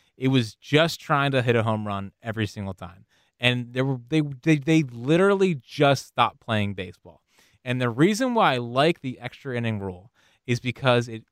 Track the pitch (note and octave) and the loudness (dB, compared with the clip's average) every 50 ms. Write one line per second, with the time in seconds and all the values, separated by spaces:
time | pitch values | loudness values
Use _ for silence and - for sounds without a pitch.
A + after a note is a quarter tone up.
0 | _ _ _ - B2+ C3 C3+ C3 A2+ G#2+ - _ - - C#3 D3 E3 E3 - - | _ _ _ -4 0 2 2 2 2 0 -6 _ -4 0 2 2 2 2 -2 -6
1 | - - D#3 C#3 C#3 C#3+ C3+ C3 A#2+ B2+ A#2 A#2 G#2+ A2+ A2 G#2+ G#2+ G#2 G2+ G2 | -4 -2 0 0 0 0 0 0 2 2 2 2 2 0 -2 -2 -4 -6 -6 -8
2 | G2 G2 - _ - A#2 G#2 A2+ G#2+ G2 - G#2+ G2+ G2 F#2 - F#2 F2 F2 G2 | -8 -12 -14 _ -10 -8 -4 -4 -4 -4 -4 -8 -10 -10 -10 -12 -14 -18 -18 -20
3 | A2 _ _ _ _ _ _ - A#2+ B2 B2 B2 A#2+ A#2+ A#2+ B2+ C3 C#3 C3+ B2 | _ _ _ _ _ _ _ -4 -2 0 0 -2 -4 -6 -4 -2 -2 -2 -2 -6
4 | A#2+ A#2+ D#3 D#3 D3+ C#3+ C#3 B2 - D#3+ D#3+ D3 C3 D#3+ D#3+ D#3+ D3+ B2+ A#2+ A#2 | -6 -2 -2 0 0 -2 -4 -4 0 2 2 2 2 2 2 2 2 0 -4 -6
5 | A#2+ C3+ D#3+ F3 F#3+ G3+ G3+ F#3+ G3 F#3+ E3 C3 - - - - D3+ C#3+ C#3 - | -2 0 2 4 4 2 2 2 2 0 0 -2 -6 -8 -2 2 4 4 2 2
6 | - - - - A#2+ G#2+ - _ _ - A2 G#2+ G#2 G2+ G2 G2 F#2 F2+ E2+ _ | -2 -6 -2 0 0 0 0 _ _ -2 -2 0 0 -2 -4 -6 -10 -12 -12 _
7 | - E2+ D#2 _ _ _ _ _ _ _ _ _ - B2+ B2 B2+ B2+ A#2+ A2 A#2+ | -20 -20 -20 _ _ _ _ _ _ _ _ _ -8 -6 -4 -2 -2 -2 2 4
8 | D#3 G3+ A3 G3+ C4 B3+ A#3+ A3+ G3 D#3+ C3+ B2 A#2+ A#2 A#2+ C3 D3 E3 F3 - | 4 4 4 2 -2 -2 0 2 2 2 2 0 -4 -2 0 2 2 2 2 -2
9 | - C3 B2 - A#2+ B2 - - - C#3 B2 A#2+ A#2 A2+ A2 G2+ G2 F#2+ F2+ F2 | -6 -12 -10 -10 -12 -14 -14 -14 -10 -8 -6 -4 -2 -2 -2 -4 -4 -8 -10 -10
10 | F#2+ - _ _ _ _ _ _ _ - B2 A#2+ - B2+ A2+ - C#3 C3 A#2+ B2 | -16 -20 _ _ _ _ _ _ _ -4 -4 -2 -4 -6 -6 -2 0 2 2 2
11 | A#2+ A#2+ A2+ A2+ - _ | 0 -2 -8 -14 -16 _